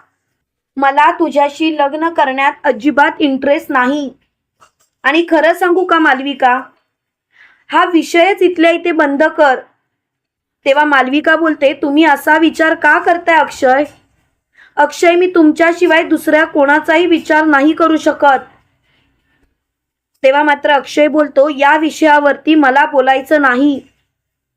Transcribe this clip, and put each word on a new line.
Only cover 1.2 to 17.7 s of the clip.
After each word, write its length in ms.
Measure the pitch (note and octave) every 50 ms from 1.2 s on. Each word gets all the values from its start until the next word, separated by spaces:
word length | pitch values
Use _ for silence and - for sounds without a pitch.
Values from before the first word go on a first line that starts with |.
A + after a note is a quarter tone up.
| E4 D4 B3+ D4 C#4+ C#4+ C#4+ - D#4+ D#4+ D#4 D4+
लग्न 300 | C#4+ C#4 D4 D#4 E4 E4+
करण्यात 440 | E4 E4 D4 C4 C4 C4+ C4+ D4 D4 - -
अजिबात 460 | D4 A#3 G#3+ A3+ D4 A#3+ C#4+ C#4+ D#4+ D#4 -
इंटरेस्ट 520 | D#4+ C#4 C4+ C4 C4+ C#4+ C#4+ E4 D#4+ -
नाही. 420 | C#4+ B3+ B3 B3+ C#4+ D4+ C#4+ B3 - _ _ _ _ _ _ _ _ _ _ _ _ _ _ _ _ _ -
आणि 240 | C4 D4 E4 E4+ -
खरं 220 | E4 D4+ D4+ E4 E4+
सांगू 320 | - F#4 F4 F4 F#4 F#4
का 140 | F#4 E4+ E4
मालविका, 640 | D#4 D4+ C4 B3+ C4+ C#4+ C4 C4+ C4+ B3 B3 C4 C4 - _ _ _ _ _ _ _ _ _ _ _ _ _ _ - _ _ _ _ _
हा 160 | C#4+ D#4+ F#4
विषयच 580 | F4 F4 D#4+ - - - E4+ E4+ F#4+ G4+ F#4 F#4
इथल्या 280 | F4+ F4 - D#4+ E4+
इथे 220 | E4+ E4+ E4+ F4 D#4+
बंद 300 | D#4+ D4+ C#4 C#4 C4+ D#4
कर." 380 | D#4+ D#4+ D#4+ D4+ C4+ B3+ - - _ _ _ _ _ _ _ _ _ _ _ _ _ _ _ _ _ _ _ _
तेव्हा 200 | C#4+ C4+ D4 D4+
मालविका 520 | D4+ C#4+ C4 B3+ B3+ C#4 D4+ - E4 D#4+
बोलते, 360 | D#4 E4 D#4+ D4+ D#4 C#4+ C4+ D#4
"तुम्ही 320 | D4+ D#4+ C#4+ C#4 D4+ E4
असा 340 | D#4 C#4 C#4 - D#4+ D4+ D#4+
विचार 360 | E4 D#4 - - D#4+ D#4+ D#4+
का 240 | D#4+ - D4+ D#4 F4
करताय 380 | F4 F4+ E4+ E4+ F4 E4+ E4
अक्षय? 480 | D#4 C#4 - - - C#4+ B3+ B3+ C#4 D4 - - _ _ _ _ _ _ _ _ _ _ _ _ _ _ _ _
अक्षय, 380 | C#4 D4 D4 - - F4+ E4+ F4
मी 120 | F4 F#4 F#4 F4+
तुमच्याशिवाय 680 | E4+ D#4 D4+ D4+ - E4 E4+ E4+ E4+ F4+ D#4+ D#4 E4 E4+
दुसऱ्या 420 | C#4 D#4+ - - D#4+ D4+ D4+ D#4+
कोणाचाही 640 | D#4 - D4+ C#4 C#4+ D4 D4+ D4+ E4 D#4 E4 F4+
विचार 380 | E4+ E4 D4+ - - D#4 D4+ D#4
नाही 280 | D#4 D4 C4+ C#4 D#4